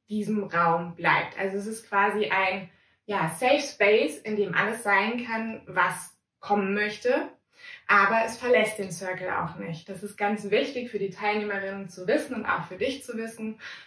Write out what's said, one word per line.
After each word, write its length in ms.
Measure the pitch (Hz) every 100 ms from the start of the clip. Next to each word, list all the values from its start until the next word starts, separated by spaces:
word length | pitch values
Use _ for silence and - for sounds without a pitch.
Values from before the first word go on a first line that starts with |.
| -
diesem 340 | 214 202 214
Raum 520 | 190 170 170 170 175 175
bleibt. 420 | 165 147 - -
Also 180 | 196 202
es 100 | 208
ist 220 | 220 -
quasi 380 | 196 208 208 202
ein, 420 | 190 185 190 175 _ _ _ -
ja, 220 | 196 165 -
Safe 220 | 254 285
Space, 580 | - - 208 220 - -
in 180 | 220 208
dem 180 | 185
alles 280 | 170 202 220
sein 420 | 202 196 220 240
kann, 380 | 226 226 226 - -
was 520 | 180 180 - - - _ _
kommen 340 | - 208 196
möchte, 540 | 208 214 - 247 294 370 - _ _ - - -
aber 380 | 202 196 226
es 120 | 226 -
verlässt 420 | 247 220 214 -
den 120 | 185
Circle 380 | 170 185 185 185
auch 260 | - 175 -
nicht. 320 | 196 156 -
Das 140 | 185
ist 140 | 202 -
ganz 340 | 208 214 202
wichtig 400 | 214 277 247 240
für 80 | 202
die 120 | 196
Teilnehmerinnen 800 | - 208 214 208 196 196 196 185
zu 180 | - 185
wissen 280 | 302 -
und 120 | 226 -
auch 180 | 165
für 120 | - 185
dich 280 | 262 277
zu 120 | - 220
wissen, 440 | 226 - 220 214 - -